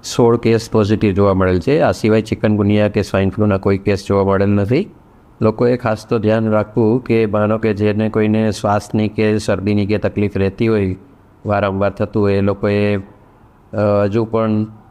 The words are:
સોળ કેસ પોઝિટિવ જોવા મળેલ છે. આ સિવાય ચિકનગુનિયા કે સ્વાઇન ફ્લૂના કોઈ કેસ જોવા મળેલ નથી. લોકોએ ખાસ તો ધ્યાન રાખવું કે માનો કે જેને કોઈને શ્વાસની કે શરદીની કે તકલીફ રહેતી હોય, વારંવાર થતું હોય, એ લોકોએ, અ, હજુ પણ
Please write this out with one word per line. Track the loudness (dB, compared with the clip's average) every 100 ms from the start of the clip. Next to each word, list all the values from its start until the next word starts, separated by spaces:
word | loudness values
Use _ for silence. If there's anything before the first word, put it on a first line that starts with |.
સોળ | -8 0 2 2
કેસ | 2 0 0
પોઝિટિવ | 0 0 2 0
જોવા | 2 2
મળેલ | 2 2 0
છે. | 0 2
આ | 2
સિવાય | 0 2 0
ચિકનગુનિયા | 0 -2 0 2 2 2 2
કે | 0
સ્વાઇન | -2 0 -2
ફ્લૂના | 0 0 0
કોઈ | 0 0
કેસ | 0 -2 0
જોવા | 0
મળેલ | 2 2 2
નથી. | 0 0 -2 -2 -10 -20 -20 -20 -2
લોકોએ | -2 0 0 0
ખાસ | -2 -4 -2
તો | -2
ધ્યાન | 0 0 0
રાખવું | 0 -2 0 2 0
કે | 0 0 0
માનો | 0 0 0
કે | -2
જેને | 0 0 0 -2
કોઈને | 0 0 2 0
શ્વાસની | -2 -2 -2 -2 -2 -2
કે | 0 0 0
શરદીની | -2 -2 0 0 0
કે | -2
તકલીફ | -2 -2 -2 0
રહેતી | -2 0 0
હોય, | 2 0 -4 -10 -20 -20 _ -4
વારંવાર | 0 0 0 -2
થતું | -2 -4 0
હોય, | 2
એ | 2
લોકોએ, | 0 0 0 0 0 -2
અ, | -6 -20 -20 -20 -20 _ -12 -2 0 2
હજુ | 2 0 -2
પણ | -2 0 0 -2 -8 -20